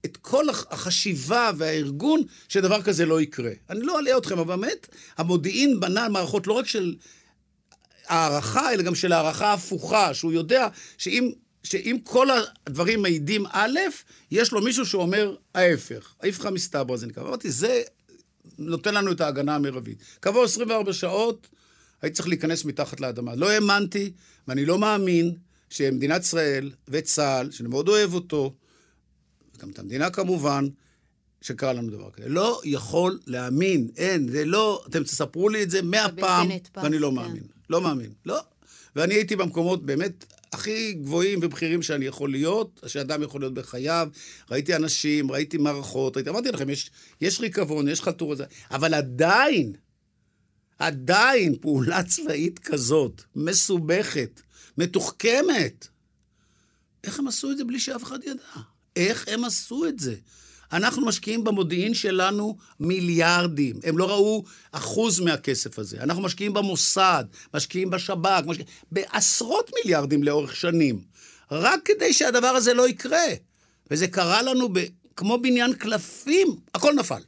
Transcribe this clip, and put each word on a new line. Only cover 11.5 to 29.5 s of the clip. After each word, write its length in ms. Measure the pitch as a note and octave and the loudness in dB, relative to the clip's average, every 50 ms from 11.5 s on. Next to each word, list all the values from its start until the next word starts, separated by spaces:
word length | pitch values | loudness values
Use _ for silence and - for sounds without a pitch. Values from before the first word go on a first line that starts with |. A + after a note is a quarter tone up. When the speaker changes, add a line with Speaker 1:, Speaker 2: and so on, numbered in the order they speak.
| _ _ - | _ _ -8
Speaker 1:
שאם 340 | - - - - A3 B3 A#3 - | -6 -4 -4 -2 -2 -4 -4 -4
כל 240 | - - B3+ C4 C#4 C4 A#3+ G#3+ - - _ _ | 2 4 4 6 6 4 2 2 -2 -8 _ _
הדברים 340 | D3+ C3+ C#3 E3+ F#3 A3+ A3 | -10 -2 0 0 2 2 2
מעידים 440 | G3 F#3 E3+ D#3 D3 D3 G#3+ G#3+ G3 - | 2 2 2 0 0 0 0 0 -2 0
א', 280 | - F#3+ G#3 A3+ C4+ E4 G4 F4+ C#4+ - - _ - - _ _ | 0 0 2 2 2 0 0 -2 -4 -8 -16 _ -20 -20 _ _
יש 200 | - G#3 A#3 A3+ | 0 2 2 2
לו 100 | B3 G#3+ | 2 0
מישהו 240 | G3+ B3 A#3+ B3 B3+ | 0 2 0 0 -2
שאומר 500 | F3 - F#3+ F3 E3+ F#3+ G#3 G#3 G3+ G3 - _ _ _ | -2 0 0 0 2 2 2 0 0 -2 -8 _ _ _
ההפך. 580 | F3+ F#3 F3+ E3 A#2+ - - A#2 - - - _ _ | 4 4 4 4 2 -2 -10 -14 -14 -14 -18 _ _
האיפכא 260 | - F#3+ F#3+ - - G#3 | -4 -4 -4 -2 -6 -4
מסתברא 480 | F#3+ F3 - - - C#3+ C3+ B2 B2+ | -4 -4 -6 -4 -2 -4 -2 -2 -4
זה 100 | A#2+ A#2+ | -6 -6
נקרא. 160 | A2+ G2+ - B2+ | -10 -10 -10 -8
אמרתי, 280 | - B3+ A#3 - G3 | -8 -8 -6 -6 -4
"זה 300 | B2 A#2+ F3+ A3+ B3+ A#3+ - - _ _ _ _ - - _ _ _ _ _ - - | -2 0 0 2 2 0 0 -4 _ _ _ _ -20 -20 _ _ _ _ _ -20 -16
נותן 360 | - D3 E3 E3 D#3+ - G#3 G#3 | -12 -6 -4 -4 -2 -2 0 0
לנו 180 | G#3 G3 F#3+ | 0 0 0
את 100 | F3+ D3 | 0 0
ההגנה 340 | E3 D3 C3+ C#3 C#3+ C#3+ D3+ | 0 -2 0 -2 -2 0 0
המרבית." 420 | D3 C#3+ C#3 B2+ B2+ A#2 A2 A2 - - - - _ | 0 -2 -2 -4 -6 -10 -10 -14 -14 -18 -20 -20 _
כעבור 220 | - F#3 G3+ B3 B3 | -2 2 4 4 4
עשרים 260 | A3+ - G#3+ A#3+ A3 | 4 2 -2 -2 0
וארבע 240 | A3+ A3 G3+ G3 F3+ | 0 0 0 -2 -2
שעות, 540 | - - F3 F#3 G3+ A3+ A#3 A3+ - - _ _ _ _ _ _ _ _ _ _ _ | -2 -4 -2 0 0 0 0 -2 -4 -12 _ _ _ _ _ _ _ _ _ _ _
הייתי 140 | - D#3+ D#3+ | -8 -6 -4
צריך 120 | - E3 | -4 -2
להיכנס 380 | F3 F3 - - D#3 E3 D#3+ - | -2 -2 0 0 -2 -2 -2 -4
מתחת 340 | D3 - - C#3+ - - - | -6 -4 -4 -4 -4 -6 -8
לאדמה. 360 | C#3 B2+ A#2 B2 A#2+ A#2+ A#2+ | -8 -8 -6 -6 -8 -8 -4
לא 140 | B2 E3 G3+ | 0 2 2
האמנתי, 600 | G#3+ G#3+ G#3 G3+ G3+ G3+ G#3 F3+ - G3+ G3 G3+ F3 _ _ _ _ _ _ | 4 4 4 4 2 2 0 0 -2 -4 -4 -4 -8 _ _ _ _ _ _
ואני 180 | - C3 C#3 C#3+ | -4 -2 0 2
לא 120 | D3+ F3 | 2 2
מאמין, 580 | G3+ G#3+ G#3+ G#3+ G3+ G3 F#3 F3 E3+ E3+ F3 F3 - - _ _ _ _ _ | 2 2 2 2 2 2 4 4 4 4 2 -2 -4 -14 _ _ _ _ _
שמדינת 520 | - - C#3+ C3+ C3 B2 C3 C#3 D#3+ F3+ | -4 0 0 0 0 0 0 0 0 0
ישראל 500 | F3 - - E3 D#3 D3 C#3 C3+ C#3 C#3 C3 _ _ | 0 0 0 2 2 2 0 -2 -4 -6 -12 _ _
וצה"ל, 640 | - C3 D#3 D#3 - - - D3 C#3 C3+ B2+ B2+ C#3+ | -4 -4 -4 -2 0 0 2 2 2 2 0 -2 -4
שאני 180 | - - A#2 A#2 | -8 -10 -8 -4
מאוד 180 | B2 C3+ D#3+ F3+ | -2 0 2 4
אוהב 240 | G#3+ G#3+ G#3 F#3 E3+ | 4 4 4 2 0
אותו, 400 | F3+ F3 - D#3 D3 C3+ C3+ C#3 _ _ _ _ _ _ _ _ _ _ _ _ _ _ _ _ _ _ _ | -4 -4 -2 -2 0 0 -2 -4 _ _ _ _ _ _ _ _ _ _ _ _ _ _ _ _ _ _ _